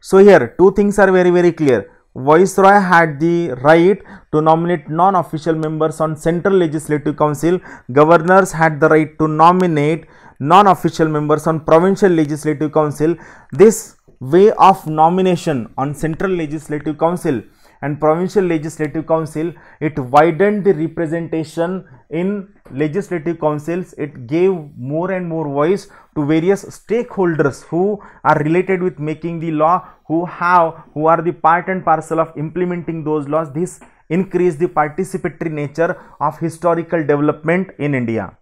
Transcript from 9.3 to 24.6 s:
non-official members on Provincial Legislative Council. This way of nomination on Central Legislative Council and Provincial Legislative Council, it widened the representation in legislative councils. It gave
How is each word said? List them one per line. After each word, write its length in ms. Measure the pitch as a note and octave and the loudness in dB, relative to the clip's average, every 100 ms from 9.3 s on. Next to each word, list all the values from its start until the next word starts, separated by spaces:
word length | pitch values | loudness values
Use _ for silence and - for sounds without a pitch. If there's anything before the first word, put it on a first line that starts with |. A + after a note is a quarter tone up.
| D#3 E3 F3+ F3+ D#3 D3 D#3+ - _ - _ | 4 4 4 0 0 0 -2 -8 _ -20 _
non-official 680 | C3+ F3+ G#3 E3+ E3 - D#3 | 2 4 6 2 -2 -2 -2
members 400 | D3+ D3+ D3+ D#3 | 0 0 0 0
on 140 | D#3+ | -4
Provincial 500 | D#3 D#3+ F#3 G3 G3+ | 2 4 4 2 2
Legislative 600 | E3 D3 D3+ D#3 D3 D3+ | 2 0 -2 -4 -4 -2
Council. 420 | D#3 D3+ D3 D#3 E3+ - - _ | 0 -2 -2 -2 -4 -10 -20 _
This 420 | C#3 G#3+ G#3+ - _ _ _ | 4 4 4 -10 _ _ _
way 320 | B2+ E3+ G#3 - | 0 4 4 6
of 260 | F3+ D#3+ D3+ | 4 4 -2
nomination 880 | D#3 D#3+ F#3 F#3+ F3 - C#3 G#2 - | 0 2 2 0 0 -2 -4 -4 -4
on 180 | C#3 C#3+ | -4 -4
Central 360 | D#3 D#3+ G3 | -6 -4 -4
Legislative 680 | F3+ D#3 D#3 - D3+ D3+ D3 | -4 -6 -10 -8 -8 -8 -2
Council 440 | E3 F3 E3+ B2 - _ _ _ | -2 -2 -4 -4 -6 _ _ _
and 160 | C#3 D3 | -8 -2
Provincial 440 | D#3 D#3+ F3+ G#3 | 0 0 0 -2
Legislative 640 | F3+ E3 D3+ - D3+ D#3+ D3+ | 0 -2 -4 -8 -6 -6 -2
Council, 460 | D#3+ D#3 D#3 E3 D#3+ - _ | -2 -2 -6 -8 -8 -20 _
it 180 | D#3 D3+ | -6 -6
widened 680 | B2+ C#3 E3 D#3 G3+ G#3 G3 | 2 4 4 2 0 0 0
the 80 | |
representation 1120 | D#3+ D#3+ D#3+ E3 E3 E3 D#3+ D#3 - E3 F#3 F#3 C3 _ | 0 -2 -6 -6 -6 -6 -6 -8 -4 -4 -4 -12 -20 _
in 360 | D#3 F#3 G#3 F#3+ _ - | -6 -4 -6 -10 _ -16
legislative 680 | B2+ D#3 E3 F#3+ F3 D#3 E3 | -6 -4 -4 -6 -8 -6 -4
councils. 540 | D3+ D3+ D3+ E3+ F3+ | -4 -4 -6 -8 -8
It 340 | - D3+ C3 A#2 | -10 -12 -12 -6
gave 240 | D#3 F#3 F3+ | 0 0 -2